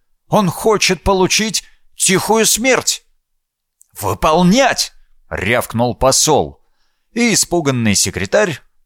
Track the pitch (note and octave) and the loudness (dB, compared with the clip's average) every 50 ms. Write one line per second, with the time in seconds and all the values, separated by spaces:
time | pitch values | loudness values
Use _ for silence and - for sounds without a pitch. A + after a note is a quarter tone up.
0 | _ _ _ _ _ - D#3+ G#3 G3+ E3+ - - - A3 G#3+ F3+ - - F#3 - | _ _ _ _ _ -2 0 0 0 0 -2 -2 0 0 0 2 0 -2 -2 -2
1 | - F#3+ G3 F#3 F3 E3 - - G#3+ A3 F3 - - - - _ _ _ _ - | 0 0 2 2 2 0 0 -2 -2 -2 -4 -8 -10 -10 -20 _ _ _ _ -4
2 | - - F#3+ F3 - - A3 A3+ G#3+ - - G#3+ A3+ C4 B3 F3 - - - - | -2 0 0 0 0 0 0 2 2 0 0 0 0 0 0 0 0 -4 -6 -8
3 | _ _ _ _ _ _ _ _ _ _ _ _ _ _ _ _ _ _ - - | _ _ _ _ _ _ _ _ _ _ _ _ _ _ _ _ _ _ -14 -8
4 | - F#2+ G2+ - - D#3+ D#3 E3 F3+ F3 G3+ C4 C4+ G#3+ C3+ - - - _ - | -6 -6 -4 -2 0 2 2 4 4 4 4 4 4 2 2 0 -4 -8 _ -20
5 | - _ _ _ _ - - D#2 - G2 A#2+ A#2+ - - - A2 A#2+ B2 A2 - | -20 _ _ _ _ -12 -10 -6 -2 -2 -2 -2 -2 -4 -4 -2 -2 -2 -2 0
6 | G#2+ C3 C3+ - - D#3 D3 A#2 E2+ C#2 C#2 _ _ _ _ _ _ _ _ _ | 0 0 2 2 2 2 2 2 0 -2 -6 _ _ _ _ _ _ _ _ _
7 | _ _ - A#3 A#3+ A#3 F#3+ - - - E3+ F3 D#3 C#3 C3 A#2+ A2+ G#2+ G2 - | _ _ -4 -2 0 0 0 0 -2 -2 -2 -2 -2 -2 -2 0 0 0 0 0
8 | - - - F2+ F#2+ G2 - - G#3+ F3+ C#3 - _ _ _ _ _ | -2 -4 -4 -6 -6 -2 0 0 0 0 -4 -8 _ _ _ _ _